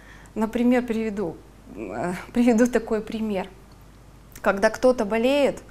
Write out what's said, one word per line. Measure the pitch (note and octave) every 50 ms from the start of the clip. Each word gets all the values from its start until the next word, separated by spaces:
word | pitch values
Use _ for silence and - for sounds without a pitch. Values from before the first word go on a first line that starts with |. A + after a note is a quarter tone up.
| - - - - - - -
Например, | G#3+ A3 A3 A3+ A#3+ A#3+ B3 B3+ B3 A#3+
приведу, | A#3+ A3+ A3 A3 A3 G3+ G3+ G3+ E3 D3 - - - - - - - -
э, | F#2+ A2 F#2+ F#2+ A#2 - F3 F3+ F3 -
<laughs> | - -
приведу | A#3+ A#3+ B3 A#3+ G#3+ B3
такой | A#3+ - A3+ A3+ - A3+ G#3+
пример. | G#3+ - - A3 A3 G#3+ G3+ F#3 F#3 - - - - - - - - - - - - - - - - - - -
Когда | - A3 F#3+ G3 G3+ A3
кто-то | G#3+ - - B3+ B3+ B3 A3+
болеет, | G3 A3 A3+ A3+ B3+ C#4 D4 C#4 A3+ E3+ - - -